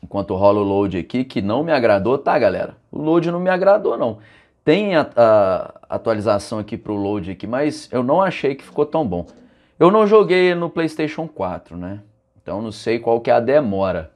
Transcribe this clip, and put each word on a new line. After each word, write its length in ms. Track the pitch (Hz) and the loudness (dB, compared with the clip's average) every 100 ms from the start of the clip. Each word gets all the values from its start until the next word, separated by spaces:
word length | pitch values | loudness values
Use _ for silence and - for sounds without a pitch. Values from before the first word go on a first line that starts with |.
enquanto 360 | - 101 95 92 | -8 -8 -4 2
rola 240 | 101 104 | 4 4
o 20 | |
load 340 | 101 98 101 90 | 2 0 0 -2
aqui, 280 | 80 127 | -4 -6
que 180 | 131 - | -4 -4
não 220 | 98 117 | -2 -2
me 80 | 165 | 0
agradou, 440 | 147 117 101 95 139 | 0 4 2 2 0
tá, 220 | 175 160 | 0 2
galera? 380 | 110 92 - - _ | 2 0 -6 -10 _
O 100 | - | -8
load 260 | 151 170 165 | 0 0 0
não 80 | 175 | -4
me 100 | 180 | -2
agradou, 480 | 185 190 208 - - | 2 2 2 0 -4
não. 220 | 123 104 - _ _ _ | -4 -6 -16 _ _ _
Tem 300 | - 165 208 | 0 2 2
a, 100 | 170 135 - | 0 0 4
a 800 | 117 110 95 92 - - - - | 6 6 4 0 -6 -16 -10 -6
atualização 640 | - 110 104 101 - 110 | -2 -2 0 -2 -2 -10
aqui 160 | 104 113 | -8 -10
pro 180 | - | -8
load 380 | 104 101 104 87 | -6 -4 -4 -6
aqui, 160 | 92 98 | -10 -8
mas 400 | 123 151 151 - | -4 -4 -4 -6
eu 140 | 120 | -4
não 180 | 123 160 | 0 0
achei 320 | 190 170 135 | 0 -2 -4
que 80 | - | -4
ficou 240 | - - 147 | -10 -4 -2
tão 180 | 160 | -2
bom. 220 | 131 87 - - _ _ _ _ | -4 -6 -8 -16 _ _ _ _
Eu 100 | 165 | 4
não 160 | 214 208 | 6 6
joguei 480 | 214 185 185 180 | 4 4 2 2
no 160 | 175 170 | 0 -4
PlayStation 560 | 165 160 156 151 151 165 | -4 -4 -2 -6 -6 -12
quatro, 500 | - 95 85 _ 85 | -8 -8 -8 _ -12
né? 220 | 90 104 107 _ _ _ | -12 -12 -16 _ _ _
Então 220 | - 90 | -12 -10
não 80 | 113 | -10
sei 300 | 104 - 117 | -10 -4 -4
qual 200 | 113 117 | 0 -2
que 120 | 117 | 2
é 20 | |
a 60 | 120 | 2
demora. 720 | 117 143 120 95 95 87 80 | 4 2 2 -2 -2 -4 -8